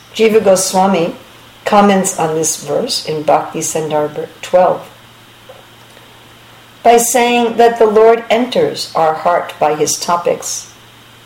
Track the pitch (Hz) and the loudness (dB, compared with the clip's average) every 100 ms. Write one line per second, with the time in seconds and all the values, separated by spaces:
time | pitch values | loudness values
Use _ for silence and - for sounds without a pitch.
0 | - - 220 214 196 185 - 190 190 185 | -16 0 2 4 4 2 2 0 2 0
1 | 170 - - - - - - 208 202 190 | -2 -6 -18 -20 -20 -12 0 2 4 2
2 | 180 - 165 160 156 - 143 147 247 - | -2 -4 -4 -2 -4 -6 -6 -4 -4 -6
3 | - 156 151 151 151 160 156 160 156 151 | -6 -4 0 0 0 -8 -6 -6 -4 -2
4 | 151 156 160 - - 180 180 - - - | -4 -6 -12 -14 -2 2 2 0 -8 -20
5 | - - - - - - - - - - | -20 -20 -20 -20 -20 -20 -20 -20 -20 -20
6 | - - - - - - - - 233 233 | -20 -20 -20 -20 -20 -20 -20 -2 2 4
7 | 233 247 240 240 233 226 233 233 220 208 | 2 0 0 0 0 2 2 4 2 6
8 | 226 233 - 220 254 185 151 - - - | 4 4 0 -2 0 0 -2 -4 -6 -2
9 | 160 160 175 175 - - 151 - - - | -2 0 -2 -2 -4 -4 -2 0 -2 -4
10 | - 175 - - - - - - - - | -4 -2 -2 -4 -6 -10 -12 -20 -20 -20
11 | - - | -20 -20